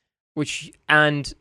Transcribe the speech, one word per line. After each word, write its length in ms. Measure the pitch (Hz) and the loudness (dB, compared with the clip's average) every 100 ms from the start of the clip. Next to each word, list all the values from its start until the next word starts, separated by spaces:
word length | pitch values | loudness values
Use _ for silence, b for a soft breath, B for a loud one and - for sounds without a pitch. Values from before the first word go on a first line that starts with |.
| _ _ _ - | _ _ _ -8
Which, 360 | 147 - 151 - - | -6 -8 -12 -8 2
and 460 | 151 151 147 139 - | 4 4 0 -6 -12